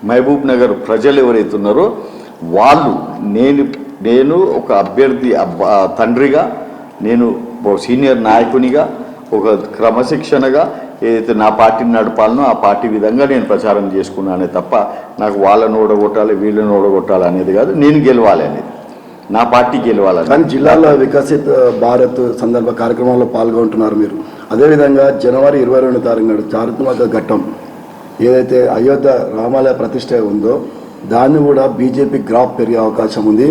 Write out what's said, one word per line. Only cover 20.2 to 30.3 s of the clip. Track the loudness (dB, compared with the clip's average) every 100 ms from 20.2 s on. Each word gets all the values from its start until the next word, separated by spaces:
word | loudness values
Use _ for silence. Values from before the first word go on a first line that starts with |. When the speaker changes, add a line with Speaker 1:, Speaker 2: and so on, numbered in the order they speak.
| 2
Speaker 2:
కానీ | 2
జిల్లాలో | 2 2 4 4 4
వికసిత్ | 4 2 0 0 -2 0 2 2 2
భారత్ | 0 2 0 0 -4 -2
సందర్భ | -2 -2 -2
కార్యక్రమంలో | -4 -4 0 0 0 0
పాల్గొంటున్నారు | 0 -2 0 0 0 -2
మీరు. | 0 -2 -4 -12 -16 -8
అదేవిధంగా | 2 4 4 4 4 2 2
జనవరి | 0 2 2 2
ఇరవై | 2 2
రెండు | 2 0
తారీఖు | -2 -2 0
నాడు | -2 -4 -4
చారిత్రాత్మక | -6 -4 -4 -2 -2 -2
ఘట్టం | -2 -4 -4 -12 -18 -20 -20 -20 -20 -4
ఏదైతే | 0 2 2 0 0
అయోధ్య | 0 0 2 2 0 -2 -4
రామాలయ | -2 0 0
ప్రతిష్ట | 0 -4 -6 -4
ఉందో | -2 -2